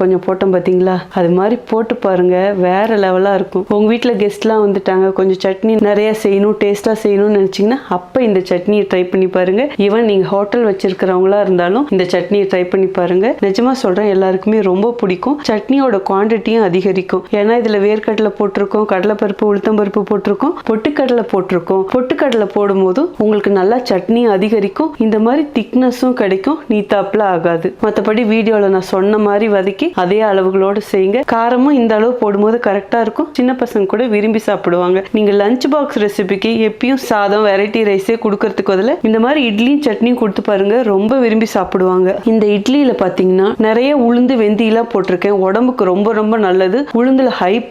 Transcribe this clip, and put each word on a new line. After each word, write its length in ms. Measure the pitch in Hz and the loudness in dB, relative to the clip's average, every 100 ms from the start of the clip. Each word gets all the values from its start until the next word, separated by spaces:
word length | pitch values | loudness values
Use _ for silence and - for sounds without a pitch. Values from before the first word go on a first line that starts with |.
கொஞ்சம் 220 | 185 185 180 | 0 0 0
போட்டோம் 260 | 185 196 | -2 0
பார்த்தீங்களா, 400 | 185 180 180 185 185 - - | 0 2 2 2 -2 -4 -2
அது 100 | 175 180 | 0 2
மாதிரி 180 | 202 240 - | 0 -2 -2
போட்டு 240 | 220 220 - | -2 -2 -2
பாருங்க, 320 | 202 185 180 180 190 202 | 0 2 2 2 0 0
வேற 320 | 180 185 220 214 | 0 0 0 0
லெவலா 280 | 190 185 196 190 | 0 2 0 0
இருக்கும். 260 | 202 190 185 | -2 -4 -2
உங்க 120 | 208 214 | 0 2
வீட்ல 200 | 233 240 208 | 0 0 0
கெஸ்ட்லாம் 400 | 208 208 220 220 | -2 -2 -2 2
வந்துட்டாங்க, 420 | 208 196 196 185 190 190 | 2 0 0 0 0 0
கொஞ்சம் 220 | 190 185 | 0 0
சட்னி 300 | 190 190 220 220 208 | -2 -2 0 2 2
நிறைய 220 | 202 214 220 | 2 0 0
செய்யணும், 320 | 208 196 208 214 | 0 2 2 2
டேஸ்டா 320 | 208 202 - 220 | 0 0 -2 -2
செய்யணும்னு 340 | 220 202 208 208 | 0 0 2 2
நினைச்சீங்கன்னா, 380 | 190 190 208 269 - 180 | 2 0 0 0 -2 -6
அப்ப 260 | - 262 240 | -4 -2 0
இந்த 140 | 190 185 | -2 -2
சட்னியை 340 | 180 180 208 196 | -2 0 0 0
ட்ரை 100 | 185 180 | 0 0
பண்ணி 160 | 185 185 185 | 0 0 0
பாருங்க. 280 | 180 196 285 285 202 | 0 0 -2 0 0
Even 180 | 214 233 | 2 2
நீங்க 140 | 196 170 | 0 0
ஹோட்டல் 320 | 196 202 240 226 | -2 -2 0 0
வச்சிருக்கிறவங்களா 680 | 196 196 180 190 185 185 202 196 | 0 -2 -2 -2 0 2 2 2
இருந்தாலும் 400 | 180 175 208 294 | 2 2 0 0
இந்த 120 | 190 180 | -2 0
சட்னியை 320 | 180 175 202 196 | -2 0 0 0
ட்ரை 100 | 190 180 | 0 0
பண்ணி 160 | 190 190 190 | 0 0 0
பாருங்க. 300 | 175 185 214 294 196 | 0 0 0 0 -2
நிஜமா 280 | 190 240 254 | 0 0 0
சொல்றேன், 260 | 208 185 208 190 | 0 0 0 0
எல்லாருக்குமே 440 | 190 190 202 220 190 | 0 0 0 0 2
ரொம்ப 220 | 185 226 233 | 0 0 -2
பிடிக்கும். 360 | 202 180 247 294 - | -2 -2 -2 -4 -2
சட்னியோட 480 | 214 - 277 262 202 - | -4 0 0 2 0 0
குவாண்டிட்டியும் 560 | 196 214 226 190 226 202 | 0 0 0 0 0 2
அதிகரிக்கும். 540 | 175 190 185 185 180 - 208 | 2 0 -2 -2 -4 -2 -2
ஏன்னா 160 | 208 233 | 2 0
இதுல 180 | 220 208 196 | 0 0 0
வேர்க்கடலை 440 | 214 214 220 214 202 | 0 -2 -2 -2 0
போட்டிருக்கோம், 460 | 208 196 202 208 214 | -2 -2 -2 0 0
கடலைப்பருப்பு, 540 | 190 196 208 214 196 214 | 0 0 -2 -2 -2 0
உளுத்தம்பருப்பு 500 | 202 196 214 202 208 196 | 0 0 0 0 -2 -2
போட்டிருக்கோம், 420 | 208 202 202 277 349 - | -2 -2 -2 -2 -4 -2
பொட்டுக்கடலை 560 | 220 254 294 262 240 220 | -2 -2 -2 0 0 0
போட்டிருக்கோம். 500 | 196 185 180 170 190 190 | -2 0 -4 0 -2 0
பொட்டுக்கடலை 540 | 254 254 302 294 233 196 214 | -2 -2 -2 0 0 -2 0
போடும்போது 420 | 202 196 185 185 349 - | 0 2 0 0 -2 -2
உங்களுக்கு 260 | 214 208 202 196 | 0 0 0 0
நல்லா 160 | 185 240 247 | 2 0 0
சட்னி 320 | 185 185 233 240 | -4 0 0 2
அதிகரிக்கும். 560 | 196 214 220 196 - 311 - | 2 0 0 -2 -2 -6 -2
இந்த 120 | 220 214 | 0 2
மாதிரி 180 | 220 277 294 - | 0 0 -2 -4
திக்னஸும் 580 | 214 247 254 247 254 247 | -2 0 0 0 -2 0
கிடைக்கும், 400 | 208 190 190 302 - | 0 0 -2 -4 -2
நீத்தாப்புல 520 | 214 202 202 196 208 208 | -2 0 -2 0 0 0
ஆகாது. 340 | 175 170 170 180 - | 0 0 -2 -4 -2
மத்தபடி 380 | 214 208 - 214 233 | -2 0 0 0 2
வீடியோல 360 | 220 214 214 196 | 0 2 2 2
நான் 120 | 190 180 | 0 0
சொன்ன 280 | 190 196 214 208 | 0 2 2 2
மாதிரி 200 | 202 220 | 0 2
வதக்கி 320 | 202 185 196 320 349 | 0 0 -2 -4 -2
அதே 160 | 180 208 214 | 0 0 2
அளவுகளோட 500 | 196 185 190 190 202 202 | 2 0 0 0 -2 -2
செய்யுங்க. 300 | 202 190 220 285 | 0 0 0 -2
காரமும் 440 | 233 233 247 269 285 | 0 0 2 2 2
இந்த 120 | 226 214 | 2 2
அளவு 140 | 220 247 | 0 0
போடும்போது 360 | 214 202 208 233 220 | 0 0 0 0 0
கரெக்டா 320 | 196 196 233 | -2 -2 -2
இருக்கும். 240 | 220 214 330 - | -2 -2 -6 -2
சின்ன 140 | 247 254 | -2 0
பசங்க 260 | 240 214 190 | -2 -2 -2
கூட 120 | 208 247 | 0 0
விரும்பி 280 | 208 208 220 214 | 0 0 0 -2
சாப்பிடுவாங்க. 520 | 196 180 175 180 185 190 220 | -2 0 0 2 0 0 0
நீங்க 160 | 208 202 | 2 2
லஞ்ச் 260 | 202 247 294 | 2 0 0
பாக்ஸ் 240 | 294 277 - | 0 -2 -2
ரெசிபிக்கு 480 | 208 208 185 196 220 226 220 | -2 -2 -2 -2 -2 0 -2
எப்பயும் 320 | 214 247 262 - | -2 -2 -2 0
சாதம், 380 | 220 202 208 214 | 0 2 2 2
வெரைட்டி 340 | 196 208 226 214 | 2 0 0 0
ரைஸே 260 | 196 190 226 214 | 0 0 -2 -2
கொடுக்கறதுக்கு 480 | 202 220 196 202 | -2 -2 -2 -2
பதிலா 220 | 190 214 311 220 | 0 0 0 0
இந்த 120 | 220 | 2
மாதிரி 180 | 233 302 240 | 2 2 0
இட்லியும் 320 | 202 240 285 285 | 0 0 2 0
சட்னியும் 320 | 202 233 247 | 0 0 0
கொடுத்து 220 | 220 190 214 | 0 -2 -2
பாருங்க, 260 | 202 196 233 226 | 0 2 2 2
ரொம்ப 260 | 196 214 269 | 0 2 2
விரும்பி 260 | 240 220 226 208 | 2 2 0 -2
சாப்பிடுவாங்க. 600 | 180 190 185 185 185 190 - | -2 0 2 2 2 0 0
இந்த 120 | 220 214 208 | 2 2 2
இட்லியில 360 | 208 277 277 214 | 2 2 2 2
பாத்தீங்கன்னா 440 | 185 180 185 185 196 247 220 | -2 0 2 2 2 0 0
நிறைய 220 | 220 262 294 233 | 2 2 2 2
உளுந்து, 300 | 240 247 262 | 2 2 2
வெந்தியெல்லாம் 480 | 214 208 226 220 233 | 0 2 2 0 0
போட்டிருக்கேன். 460 | 202 180 180 196 202 190 | -2 -2 0 0 0 0
உடம்புக்கு 420 | 202 254 247 196 | 2 0 0 0
ரொம்ப 160 | 185 208 214 | 2 0 0
ரொம்ப 160 | 214 226 196 | 0 0 2
நல்லது. 340 | 185 185 220 285 233 | 2 2 0 -2 0
உளுந்துல 340 | 247 262 254 - | 2 2 0 0
ஹை 100 | 185 220 240 | 0 -2 -2